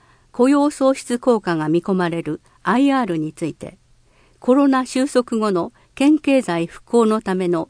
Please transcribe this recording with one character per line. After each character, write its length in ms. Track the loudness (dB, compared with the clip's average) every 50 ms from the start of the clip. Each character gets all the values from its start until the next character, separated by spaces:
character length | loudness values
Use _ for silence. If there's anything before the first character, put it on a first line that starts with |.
| _ _ _ _ _ _
雇 180 | -2 0 2 4
用 220 | 4 4 2 0
創 240 | 0 0 0 0 0
出 240 | 0 -4 -6 -8 -2
効 220 | 0 0 0 0
果 160 | 0 -2 -4
が 120 | -2 -2 0
見 140 | -2 -2 0
込 100 | -2 -2
ま 140 | -2 -2 -2
れ 140 | -4 -6 -6
る 180 | -8 -8 -10 _ _ _ _ -4
ア 160 | -2 0 2
イ 120 | 2 2
ア 120 | 2 0 -2
ー 40 |
ル 120 | -2 -4 -6
に 140 | -6 -8 -8
つ 140 | -8 -8
い 80 | -10 -8
て、 240 | -10 -14 -18 -18 _ _ _ _ _ _ _ _ _ _ _ _ _
コ 140 | 0 2 2
ロ 120 | 4 4
ナ 200 | 4 2 0 -2
収 200 | -4 -4 -4 -4
束 320 | 0 0 -2 -2 -2 -4 -2
後 140 | -2 0 0
の 200 | -2 -2 -4 -10 _ _ _ _
県 240 | 0 2 2 2 2
経 240 | 2 2 2 2 0
済 240 | 0 -2 -4 -4
復 180 | -6 -8 -14 -8
興 220 | -2 0 2 2
の 160 | 2 2 0 -2
た 120 | -4 -4
め 140 | -2 -2 -2
の 200 | -2 -2 -4